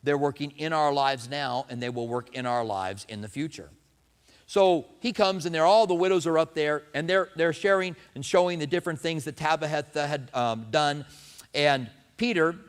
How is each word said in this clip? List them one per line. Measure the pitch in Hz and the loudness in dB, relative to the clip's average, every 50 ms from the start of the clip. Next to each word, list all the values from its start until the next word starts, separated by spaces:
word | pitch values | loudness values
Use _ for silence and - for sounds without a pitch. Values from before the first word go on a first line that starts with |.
They're | - 135 147 143 | 0 0 0 0
working | 143 143 135 - 143 143 143 143 | 0 -2 -4 -4 -10 -10 -8 -8
in | 151 160 165 | -6 -4 0
our | 156 151 147 | 0 2 2
lives | 143 143 139 135 135 131 117 120 | 2 2 2 0 0 -2 -6 -8
now, | 139 143 143 131 123 127 135 - | -6 -6 -4 -4 -4 -4 -6 -6
and | 123 120 | -8 -6
they | 123 123 | -6 -6
will | 120 120 120 117 | -4 -4 -6 -4
work | 117 123 117 - - | -4 -6 -6 -6 -10
in | 131 123 123 | -6 -4 -2
our | 120 120 120 | -2 -2 -2
lives | 113 104 95 95 92 98 98 - _ | -2 -4 -4 -4 -6 -6 -8 -12 _
in | 110 104 | -12 -12
the | 104 107 | -12 -10
future. | - 139 147 160 - - 85 73 - _ _ _ _ _ _ _ _ _ _ _ _ _ _ _ | -8 -8 -8 -8 -8 -14 -18 -20 -20 _ _ _ _ _ _ _ _ _ _ _ _ _ _ _
So | - 202 196 190 180 160 123 - - _ | 2 4 4 6 4 2 0 -6 -18 _
he | - 240 220 | -6 -6 0
comes, | - 208 190 190 190 151 | 2 2 2 2 -2 -4
and | 175 165 | -2 0
they're, | 160 160 | 4 6
all | 170 196 220 226 | 6 6 6 6
the | 190 180 | 4 2
widows | 170 180 190 185 185 147 | 2 2 2 2 2 2
are | 170 165 160 | 2 2 2
up | 160 160 - | 2 0 0
there, | 160 151 147 151 147 147 - _ | -2 0 0 0 -2 -4 -6 _
and | 135 156 165 | -6 -2 2
they're, | 185 190 185 - - | 2 2 0 0 -2
they're | 156 165 170 156 | 0 0 0 0
sharing | - - 202 196 190 185 185 170 - - - _ | 0 2 2 2 2 2 -2 -6 -10 -16 -18 _
and | 139 135 | -12 -10
showing | - - 185 180 180 175 165 | 2 4 4 4 4 0 -2
the | 151 | -4
different | 143 160 175 165 180 165 139 | -2 -2 -2 -2 -2 -6 -4
things | - 165 165 160 135 | -4 -4 -4 -4 -6
that | 151 135 | -8 -10
Tabitha | - 156 156 160 156 156 151 156 151 147 - - 147 147 143 | -4 0 0 0 0 0 -2 -2 -4 -4 -4 -4 -4 -2 -2
had, | 147 156 131 123 - | -4 -6 -8 -6 -4
um, | 127 120 120 113 113 113 110 | -2 -2 0 -2 -4 -6 -2
done, | 110 156 151 147 143 147 139 - - - - - - - - _ _ | 0 0 0 0 -2 -4 -8 -14 -18 -20 -20 -20 -20 -20 -20 _ _
and | 147 147 147 143 131 127 110 - _ _ _ _ - | 2 2 4 2 2 0 -6 -12 _ _ _ _ -4
Peter | 226 240 - 175 160 165 170 180 - | -2 -2 0 2 2 0 0 -4 -14